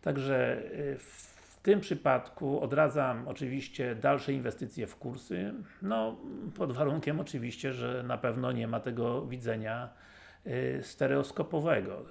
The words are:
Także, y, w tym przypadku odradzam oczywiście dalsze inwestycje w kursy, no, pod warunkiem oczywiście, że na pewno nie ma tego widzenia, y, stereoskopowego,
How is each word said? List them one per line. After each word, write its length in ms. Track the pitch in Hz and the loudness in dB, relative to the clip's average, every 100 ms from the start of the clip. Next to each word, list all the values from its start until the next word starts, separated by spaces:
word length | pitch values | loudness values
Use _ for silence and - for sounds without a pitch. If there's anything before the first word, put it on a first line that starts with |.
Także, 560 | - 139 135 135 123 120 | 0 0 2 2 2 0
y, 400 | 107 - 143 135 | -4 -4 -4 -4
w 600 | - - - - - - | -10 -16 -18 -18 -20 -2
tym 160 | - 208 | 6 6
przypadku 800 | - 143 143 127 - - 139 143 | 6 2 4 4 2 -4 0 2
odradzam 640 | 127 139 156 147 131 117 131 | 2 6 6 6 2 0 -4
oczywiście 680 | - 131 135 131 - 123 110 | -6 -4 -4 -6 -4 -2 2
dalsze 380 | 135 143 139 | 4 4 2
inwestycje 540 | 135 123 - 117 - 110 | 0 -2 -4 -8 -6 -8
w 80 | - | -6
kursy, 580 | 123 123 - 180 196 233 - - | -8 -8 -4 -2 -2 -4 -12 -8
no, 360 | 190 220 220 - - - 208 - | -2 0 0 -4 -10 -10 -10 -4
pod 160 | 165 | -2
warunkiem 480 | 123 143 156 - 156 | 2 2 2 0 -2
oczywiście, 540 | 175 139 120 117 139 | -2 -4 -4 -4 -4
że 300 | 127 120 127 | -2 -2 -2
na 140 | 123 120 | -2 -2
pewno 340 | 120 117 127 | 0 0 0
nie 160 | 123 113 | 0 0
ma 120 | 113 | -2
tego 460 | 127 120 117 123 127 | -2 0 0 0 -4
widzenia, 640 | 127 117 113 110 117 120 - - - - - - | -6 -2 -2 -2 -4 -6 -14 -20 -20 -20 -14 -4
y, 320 | 127 127 131 | -2 0 -2
stereoskopowego, 1200 | - - 135 139 139 - - 160 160 131 98 95 - | -6 0 2 4 0 -2 0 0 4 2 2 -8 -10